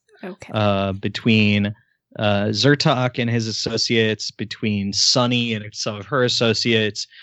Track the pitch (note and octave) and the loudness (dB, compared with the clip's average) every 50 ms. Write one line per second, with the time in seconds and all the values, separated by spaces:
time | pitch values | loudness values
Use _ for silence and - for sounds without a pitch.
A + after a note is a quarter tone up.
0 | _ _ _ - - - - - - - - A2 G#2 G#2 G2+ G2 G2 G2 F#2+ G2 | _ _ _ -14 -12 -12 -12 -14 -14 -6 -2 0 2 2 2 2 0 -2 -2 -4
1 | - G#2 G#2 - - B2 A2 A2 G#2+ G#2 G#2 G#2 G2+ G2+ G#2+ _ _ _ _ _ | -6 -6 -6 -2 2 2 4 4 4 4 4 2 0 0 -4 _ _ _ _ _
2 | _ _ - - A2 G#2 G2+ G2+ G2+ A2 A2 G2+ - C#3 D3 C#3+ - D#3+ C3+ B2 | _ _ -8 -2 0 0 0 0 0 -2 0 2 4 4 4 4 4 2 2 2
3 | B2+ B2+ - - A#2 A#2 A#2 A#2+ A2 A2+ G#2+ - - A2 A2 A2+ - - A#2+ A2+ | 0 -2 -2 -2 -2 0 0 0 -2 -2 -6 -6 -4 -4 -2 -2 0 2 2 2
4 | A2 A2 G#2+ - - - - - G#2+ G2+ - - - A2 G#2 G2+ G2 G2+ F#2+ F#2+ | 2 2 0 -2 -6 -12 -10 -10 -10 -10 -8 -4 -2 -2 -2 -2 -2 -2 -2 0
5 | - - - C3 B2 A#2+ B2 A#2+ A#2+ A#2 A2+ G#2+ G#2+ G#2+ - - - - G#2+ G#2 | 0 2 2 2 2 2 2 0 0 -2 -4 -6 -8 -10 -10 -8 -8 -6 -6 -8
6 | G2 - D3 C3+ B2 A#2+ - - A#2+ A2+ A2 - - B2+ A#2 A2 A2 G#2+ G2+ - | -8 -4 0 0 0 2 0 2 2 2 2 2 2 2 2 2 2 0 -4 -6
7 | - - - - | -10 -12 -14 -20